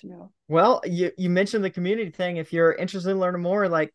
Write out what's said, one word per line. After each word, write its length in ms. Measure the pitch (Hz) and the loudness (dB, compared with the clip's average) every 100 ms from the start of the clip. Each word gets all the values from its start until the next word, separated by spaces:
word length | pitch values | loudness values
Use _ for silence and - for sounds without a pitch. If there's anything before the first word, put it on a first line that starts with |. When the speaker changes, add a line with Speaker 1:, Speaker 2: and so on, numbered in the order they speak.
Speaker 1:
to 80 | 196 | -20
know? 240 | 175 185 _ - | -20 -20 _ -2
Speaker 2:
Well, 320 | 156 208 254 | 4 4 4
you, 260 | - 175 175 - | 0 -2 -2 -2
you 100 | 180 | 0
mentioned 340 | 180 202 220 | 2 2 0
the 60 | 190 | -2
community 400 | - 180 220 196 | -4 -2 -2 -4
thing. 280 | - 180 170 | -6 -6 -6
If 140 | 156 | -4
you're 200 | 165 165 | 2 4
interested 380 | - 180 196 175 | 2 -2 -4 -2
in 100 | 190 | 0
learning 220 | 180 175 | 0 -2
more, 260 | 175 202 196 | -2 0 2
like, 240 | 165 156 | 0 -2